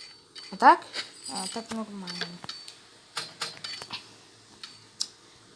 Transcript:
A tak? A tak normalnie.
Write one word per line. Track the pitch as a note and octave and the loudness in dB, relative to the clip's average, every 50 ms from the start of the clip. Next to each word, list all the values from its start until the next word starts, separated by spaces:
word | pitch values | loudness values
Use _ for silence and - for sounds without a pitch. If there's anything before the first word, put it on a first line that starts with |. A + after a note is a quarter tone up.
| - - - - - - - - - - G3+ | -16 -16 -18 -20 -20 -16 -14 -14 -12 -10 0
A | |
tak? | G3 A#3 C#4 E4+ F4 - - - - - - - - - - - | 10 12 12 12 12 8 0 -6 -6 -6 -6 -10 -12 -10 -6 -4
A | F#3+ F#3+ F#3+ - | -4 -4 -4 -4
tak | A#3 A3 - | -6 -6 -4
normalnie. | A3+ A3+ A3 G#3 G3+ G3 F#3 F3+ F3 F3 F3+ F3 F3 F3 - - - - - - - - - - - - - - - - - - - - - - - - - - - - - - - - - - - - - - - - - - - - - - - - - - - - - - - - - - - - - - - | -4 -4 -4 -6 -6 -8 -8 -8 -4 -4 -4 -4 -4 -8 -10 -10 -10 -10 -12 -14 -16 -16 -20 -20 -20 -20 -20 -10 -8 -8 -8 -8 -6 -6 -6 -6 -6 -8 -8 -8 -8 -8 -8 -8 -10 -10 -12 -14 -18 -20 -20 -20 -20 -20 -20 -20 -18 -16 -16 -16 -16 -18 -20 -20 -6 -4 -4 -4 -4 -12 -20 -20 -20 -20 -20 -20 -8